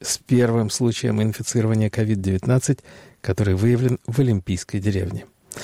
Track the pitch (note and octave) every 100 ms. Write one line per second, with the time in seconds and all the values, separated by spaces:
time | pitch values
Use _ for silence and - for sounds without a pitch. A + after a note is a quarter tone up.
0 | - - - B2 A#2+ A#2 G#2+ - A#2+ A2
1 | A#2 G#2+ A2 - A2+ B2 A2 A2 G#2+ -
2 | G#2+ G#2 F#2+ F#2+ B2 B2+ - C#3 - -
3 | - _ - F#2+ G2+ F#2 A#2 A#2+ B2+ A#2+
4 | - A#2+ B2+ G2+ F2+ F#2 - G#2 G#2 G2
5 | F#2 G#2 - _ - -